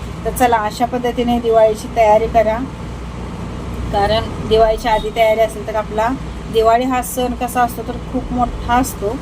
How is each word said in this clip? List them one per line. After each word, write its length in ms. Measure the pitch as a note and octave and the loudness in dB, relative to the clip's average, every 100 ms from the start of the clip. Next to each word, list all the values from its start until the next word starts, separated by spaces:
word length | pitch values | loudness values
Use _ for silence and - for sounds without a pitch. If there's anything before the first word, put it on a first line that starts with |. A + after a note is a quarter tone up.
| - - | -10 -8
तर 60 | A3 | -6
चला, 260 | G3+ B3 A#3 | 0 2 2
अशा 280 | G#3+ G#3+ | 0 -2
पद्धतीने 560 | A#3+ B3 A#3+ A#3+ A#3+ A#3+ | -2 -2 -4 -2 0 0
दिवाळीची 480 | A#3 A3+ A3 G#3+ A#3 A#3 | 2 4 4 2 -4 2
तयारी 300 | A3 G#3+ A3 | 6 6 4
करा, 300 | A#3 G#3+ A3 C4+ - - - - - - - - - - - - | 2 2 0 -4 -8 -10 -10 -10 -10 -10 -10 -10 -10 -8 -6 -2
कारण 560 | G#3 G3+ G#3+ A3 - - | 0 2 2 -2 -6 2
दिवाळीच्या 440 | A3 A3 A3 A#3 | 4 6 4 2
आधी 180 | G#3+ G#3+ A3 | 0 0 2
तयारी 240 | A3 A3 | 4 4
असेल 260 | A3 G#3 G#3 | 2 -2 -6
तर 80 | |
आपला 340 | G#3+ G#3+ G#3+ A3+ C4+ - - - | -4 -4 -2 0 -2 -6 -10 -2
दिवाळी 320 | A3+ A3 A#3 | 2 4 4
हा 180 | C4 B3+ | 2 -2
सण 300 | A#3+ - B3 | -4 -4 -4
कसा 300 | A#3+ B3 B3 | -4 -4 0
असतो 200 | A#3+ - | 0 -2
तर 100 | A3+ | -8
खूप 400 | A#3+ - B3+ - | -8 -6 -6 -4
मोठा 420 | B3 A#3+ - - | -2 -2 -2 0
असतो 420 | A#3+ C4 - G3+ C4 | 0 0 -2 -4 -6